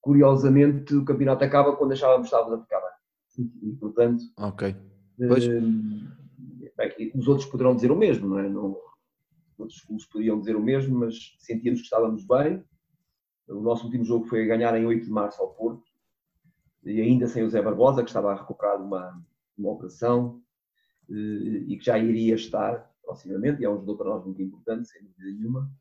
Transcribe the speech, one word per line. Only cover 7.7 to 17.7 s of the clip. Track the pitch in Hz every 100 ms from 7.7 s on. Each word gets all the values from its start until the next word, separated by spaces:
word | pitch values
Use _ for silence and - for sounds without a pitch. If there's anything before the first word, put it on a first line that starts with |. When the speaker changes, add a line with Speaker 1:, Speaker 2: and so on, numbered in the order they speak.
Speaker 1:
dizer | 120 120
o | 160
mesmo, | 214 131 98
não | 98
é? | 98
Não, | 98 101 98 - _ _ _ _ _ _ _
outros | 110 -
clubes | _ 107 -
poderiam | 107 110 107
dizer | 101
o | 107
mesmo, | 113 135 135 127
mas | 117 113 - _
sentíamos | - 113 120 120
que | -
estávamos | 110 113 107
bem. | 98 127 147 190 - _ _ _ _ _ _ _ _
O | 101
nosso | 110 113 113
último | 123
jogo | 113 117 113
foi | 113
a | 110
ganhar | 113 117 113
em | 113
oito | 113 101
de |
março | 107 101 -
ao | 95
Porto, | - 117 113 _ _ _ _ _ _ _ _ _ _
e | - 107
ainda | 110 127 120
sem | 117
o | 110
Zé | 107
Barbosa, | 101